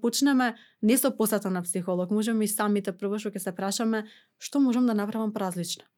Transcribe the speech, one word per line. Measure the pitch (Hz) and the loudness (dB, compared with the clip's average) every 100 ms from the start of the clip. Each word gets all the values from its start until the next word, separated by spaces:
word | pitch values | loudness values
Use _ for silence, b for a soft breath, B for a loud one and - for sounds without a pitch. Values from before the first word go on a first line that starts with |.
почнеме | 233 - 277 262 247 240 B B | -2 2 2 4 2 -2 B B
не | 214 269 | 2 4
со | 277 269 | 2 0
посета | 220 208 202 | 0 0 0
на | 185 | -4
психолог. | 175 185 175 180 180 | -4 -4 -2 -2 0
Можеме | 208 220 220 | 0 0 0
и | 208 | 0
самите | 208 208 202 202 | 0 0 0 -2
прво | 180 202 208 | -4 -4 -4
што | 208 | -6
ќе | 196 | -6
се | 196 | -8
прашаме: | 185 190 196 226 220 214 B B B | -6 -4 -2 -2 -2 -4 B B B
„Што | - 285 | -4 2
можам | 269 240 247 | 2 4 2
да | |
направам | 208 208 220 214 | 2 -2 -2 -2
поразлично? | 214 190 175 175 - - | -2 -4 -4 -6 -8 -14